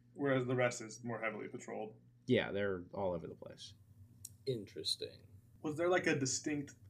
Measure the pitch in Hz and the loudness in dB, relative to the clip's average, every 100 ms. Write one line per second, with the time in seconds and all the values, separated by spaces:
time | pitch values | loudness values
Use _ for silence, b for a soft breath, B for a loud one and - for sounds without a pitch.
0 | - - 139 131 123 127 123 - 110 - | -20 -2 2 2 2 2 2 0 -10 -8
1 | 120 110 110 107 101 120 - 107 107 - | -6 -2 -2 -4 -8 -8 -8 -8 -8 -10
2 | - - - 117 64 95 101 92 87 - | -20 -14 4 4 4 0 0 -2 -6 -2
3 | 98 87 82 - - - - - - - | 0 0 -4 -12 -14 -14 -16 -18 -20 -20
4 | - - - - - 120 95 78 - - | -20 -18 -18 -8 -4 -2 -4 -6 -2 -2
5 | - - - - - - 160 147 175 180 | -4 -10 -20 -20 -20 -6 -4 0 4 6
6 | 165 135 131 - 156 147 143 - | 6 4 2 0 0 -2 -4 -12